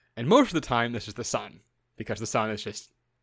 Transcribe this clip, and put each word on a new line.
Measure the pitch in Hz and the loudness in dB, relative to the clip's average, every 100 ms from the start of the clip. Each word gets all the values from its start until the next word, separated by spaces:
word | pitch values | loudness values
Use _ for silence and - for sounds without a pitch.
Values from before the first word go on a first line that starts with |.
| _ - | _ -6
And | 123 | 6
most | 262 262 | 6 6
of | 170 | 0
the | |
time, | - 120 120 | 0 0 0
this | 117 - | -4 -8
is | |
the | 110 | -8
sun, | 113 113 - - _ _ _ - | -4 -4 -4 -16 _ _ _ -14
because | 110 98 | -8 -6
the | 113 | -2
sun | 120 110 | -2 0
is | 104 | -4
just | 104 - - _ _ _ | -8 -12 -16 _ _ _